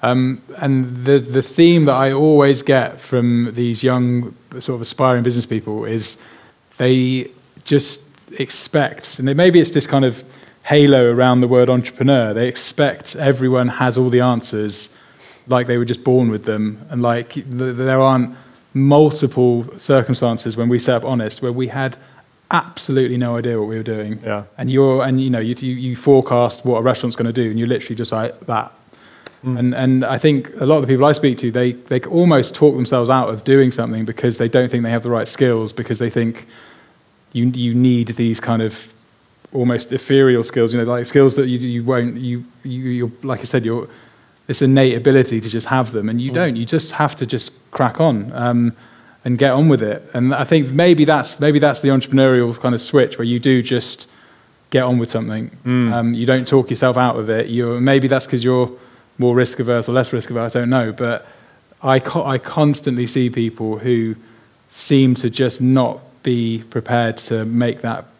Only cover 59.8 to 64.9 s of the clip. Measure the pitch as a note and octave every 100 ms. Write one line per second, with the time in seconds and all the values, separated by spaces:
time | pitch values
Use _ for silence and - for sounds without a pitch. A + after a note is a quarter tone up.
59.8 | A2+ B2 B2 B2 - A#2+ A#2 B2 A#2+ C3
60.8 | A2+ G#2+ A#2+ A#2 - - _ _ _ _
61.8 | C3+ C3+ - E3+ C#3 C3 - - D3+ C#3+
62.8 | - B2 B2 C3+ B2 A#2+ A2+ A2+ A2 A2
63.8 | B2 A#2 A2 A2 - _ _ _ _ -
64.8 | -